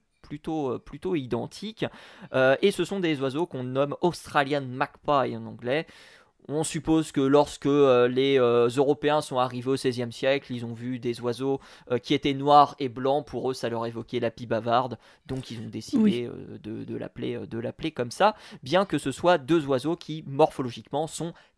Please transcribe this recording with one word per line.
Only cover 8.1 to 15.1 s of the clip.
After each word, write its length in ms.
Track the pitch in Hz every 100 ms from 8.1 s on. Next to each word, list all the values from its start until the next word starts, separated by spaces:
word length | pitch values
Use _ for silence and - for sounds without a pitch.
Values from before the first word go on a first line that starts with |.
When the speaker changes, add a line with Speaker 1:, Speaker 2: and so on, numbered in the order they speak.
| 127 139 135
Speaker 1:
euh, 300 | 120 120 120 123
Européens 460 | 135 143 147 151
sont 160 | - 131
arrivés 300 | 127 123 127
au 60 | 135
seizième 340 | 135 120 120
siècle, 400 | - 135 139 -
ils 120 | 123 117
ont 80 |
vu 260 | 117 123 127
des 220 | 120 117
oiseaux, 400 | 120 117 135 135 - - -
euh, 80 | 123
qui 160 | -
étaient 200 | 143 147
noirs 420 | 135 139 147 143 -
et 100 | 135
blancs. 360 | 117 131 147 143
Pour 240 | 123 123
eux, 40 |
ça 160 | 131 120
leur 160 | 117 117
évoquait 340 | 113 113 120
la 100 | 117
pie 140 | - 117
bavarde. 500 | 113 117 117 127 117 _